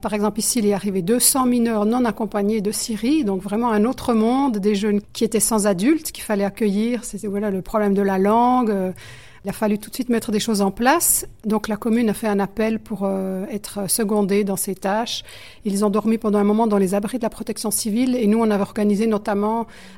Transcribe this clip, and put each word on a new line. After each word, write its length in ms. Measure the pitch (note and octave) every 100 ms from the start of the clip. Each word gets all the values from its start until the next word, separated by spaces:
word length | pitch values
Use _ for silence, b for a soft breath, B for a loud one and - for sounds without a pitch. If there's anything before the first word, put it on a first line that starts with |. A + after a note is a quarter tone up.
Par 120 | G#3
exemple, 260 | G#3 G#3 G#3
ici, 200 | - B3
il 60 | G#3
est 80 |
arrivé 280 | G3 G#3 F#3+
deux 180 | F3 A#3+
cents 260 | B3 C4+ B3+
mineurs 400 | B3 A#3 A3 G#3
non 200 | B3 A#3+
accompagnés 560 | - G#3 G#3 G3+ A3
de 100 | G3+
Syrie, 540 | A3 - G#3 A#3 D#4 G#3+
donc 160 | F#3+
vraiment 280 | G3 G#3 A#3+
un 140 | G#3+
autre 300 | A3 C4 -
monde, 460 | A3+ A3 C4 C#4 G#3
des 160 | G3+ G3+
jeunes 260 | G#3+ G#3 -
qui 140 | - A3
étaient 160 | A3
sans 260 | - A3 G#3
adultes, 460 | F3+ A3+ D#4 -
qu'il 100 | -
fallait 220 | - G3+ G3
accueillir. 580 | G3 G#3+ G3 A3+ A#3+
C'était, 240 | A#3+ F#3+ G#3
voilà, 240 | G3+ G#3
le 100 | F#3+
problème 320 | F3 A3 G3+
de 80 | G3
la 160 | G3+ F#3+
langue. 540 | G3 A3+ A#3+ B3+ A3+
Euh, 220 | G3 F#3 F3+ B B B B
il 60 | G3
a 40 |
fallu 260 | - A3 G#3
tout 100 | -
de 60 | -
suite 140 | C4
mettre 220 | A#3 -
des 80 | G#3
choses 220 | G#3+ G3+
en 100 | G3
place. 560 | G3+ B3 E4 - - - - G#3+
Donc 220 | G#3+ G#3+
la 100 | G#3
commune 320 | A#3+ A3+ A3+
a 60 | G3+
fait 120 | A3
un 120 | G3+
appel 400 | G3 G#3+ A3 A3
pour, 220 | G#3+ G#3+
euh, 420 | G3 F#3+ F#3+ F#3+ G#3
être 400 | G#3 - G3+ F#3+
secondée 540 | - G#3 G#3+ G3 G3+
dans 120 | G3 F#3+
ces 180 | -
tâches. 500 | F#3+ G3 G#3+ A#3 - - B B B G#3+
Ils 200 | G3 G#3+
ont 60 |
dormi 260 | G#3+ A3 A3
pendant 220 | G#3+ G3+
un 40 |
moment 220 | G3+ G#3+ A3+
dans 120 | G#3
les 160 | F#3 G3+
abris 240 | G#3 B3+
de 40 |
la 60 | A3
protection 400 | - G#3+ G#3 A3
civile 460 | G3+ A3+ G#3+ C4 B3
et 100 | G#3
nous, 140 | A3
on 100 | A3+
avait 120 | G3+
organisé 440 | G3 - G#3 G3+ A3+
notamment 600 | G#3 G#3+ G3+ G#3+ A3+ A3 B B